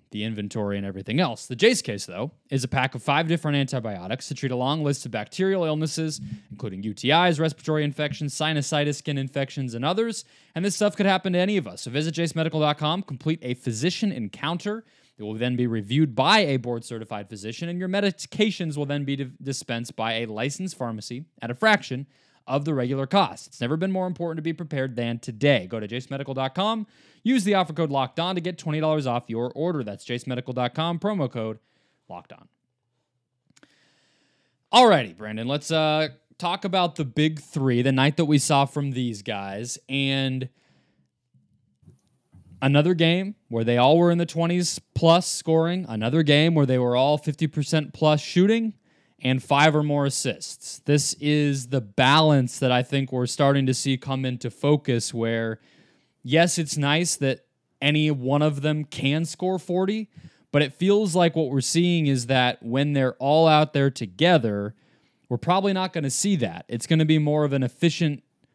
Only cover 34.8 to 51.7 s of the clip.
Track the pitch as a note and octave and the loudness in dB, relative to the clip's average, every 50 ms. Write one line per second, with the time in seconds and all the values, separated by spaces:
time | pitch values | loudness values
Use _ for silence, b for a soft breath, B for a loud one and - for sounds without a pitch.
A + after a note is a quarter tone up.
34.8 | B3+ A3+ F#3+ C#3+ A#2 F#2+ E2 E2+ G#2+ G#2+ G#2+ A2 A2+ B2+ C#3 D3 - - D#3+ D#3 | 8 10 8 6 4 0 -8 -12 -10 -8 -6 -6 -4 -2 -4 -4 -2 -2 0 0
35.8 | D#3 D#3 D3+ D#3 D#3 D3 B2+ _ _ _ _ - F3+ E3+ F3+ G3 - F#3+ F3+ F#3 | 2 2 2 0 0 -2 -6 _ _ _ _ -6 -6 -4 -4 -4 -4 -2 0 0
36.8 | F3+ E3+ - - D3+ B2+ - D3+ D3+ D#3 D#3 D3 - - - D3 C3+ C3+ A#2+ A#2+ | 0 0 0 -4 -6 -4 0 0 2 2 0 -4 -10 -8 -4 0 2 2 2 4
37.8 | B2 C3+ C3 C3 C3+ D3 D3 - E3 D3 D3+ C#3 - - D3+ C#3 C#3 C3+ - D3+ | 4 4 4 4 4 4 4 2 2 4 4 4 4 4 4 2 2 2 -2 -4
38.8 | C#3+ C#3 B2+ B2+ B2 A#2+ A2 G#2 - A#2 G#2+ G2 G2 G2 G2 G#2 A#2 A#2+ - - | -4 -4 -4 -4 -4 -4 -6 -8 -8 -8 -8 -6 -6 -8 -8 -8 -10 -10 -12 -14
39.8 | _ - C3+ C#3 C#3 C3+ C3+ C3+ C3+ C3 C3 C3 B2+ B2+ _ _ _ _ _ _ | _ -6 -4 -2 0 0 0 0 -2 -2 -2 -4 -6 -8 _ _ _ _ _ _
40.8 | _ _ _ _ _ _ _ _ _ _ _ _ _ _ _ _ _ _ _ _ | _ _ _ _ _ _ _ _ _ _ _ _ _ _ _ _ _ _ _ _
41.8 | _ - - _ _ _ _ _ _ _ _ - - - - - C3 C3+ C#3 D3 | _ -20 -20 _ _ _ _ _ _ _ _ -20 -20 -20 -6 -2 2 4 6 6
42.8 | D3+ F3+ F#3 D#3+ E3 E3 E3+ F#3 F#3+ G3+ G#3 _ _ - A2+ A2+ A2+ A#2 A#2+ A#2+ | 6 4 4 4 4 4 4 2 0 -4 -8 _ _ -6 -4 0 2 2 4 6
43.8 | B2 C#3 D#3 E3+ F3 F3 E3+ E3+ E3+ - - E3 E3+ E3+ F3 F3+ F3 - - - | 6 8 8 8 6 6 4 2 0 -2 -2 -2 0 0 0 0 -2 -2 -4 -8
44.8 | - _ - - E3+ E3 E3 F3+ F3 - - - - D#3+ D#3+ D#3+ D#3+ E3+ F3+ F#3 | -10 _ -2 4 6 6 6 6 4 0 -6 -4 0 2 2 4 4 2 0 -4
45.8 | F3+ - A2+ G#2+ A2 A2+ D3 E3 D#3+ D3 C#3+ D3 D#3 E3+ E3 D3+ C#3+ C3 B2+ B2+ | -4 -4 -4 -2 0 2 2 4 4 6 6 6 6 4 4 4 4 4 4 2
46.8 | B2 B2 B2 B2 C3 C#3+ D3+ D3 - D#3 C#3+ - D#3+ D3 - D#3 C#3 - E3 D#3 | 2 2 2 2 4 2 2 0 -2 -4 -4 -2 -2 -2 -2 -2 -2 0 0 0
47.8 | D3 - - - D#3 D3+ D3+ D3 - - - F3 F#3 G#3 A3+ A#3 A3+ A3 - _ | 0 -2 -2 2 4 4 4 4 0 0 2 4 4 4 4 2 0 -4 -6 _
48.8 | _ _ _ _ _ _ _ _ - B2+ C3 B2+ - - C#3+ C#3+ D3+ D#3+ D3 D3+ | _ _ _ _ _ _ _ _ -2 0 0 0 0 2 4 6 6 6 6 4
49.8 | D3+ D3 C#3+ C#3+ C#3 C#3 - - - B2+ - - - - - - - - - - | 2 0 0 0 0 0 -2 -2 -4 -4 -4 -6 -8 -14 -14 -14 -16 -16 -16 -6
50.8 | _ - D3 D3 D3 - - - D3 D3 D3+ D3+ D3 D3 C#3 C3+ B2 A#2+ | _ 2 2 2 2 0 -4 -4 0 0 2 2 2 0 0 -2 -4 -4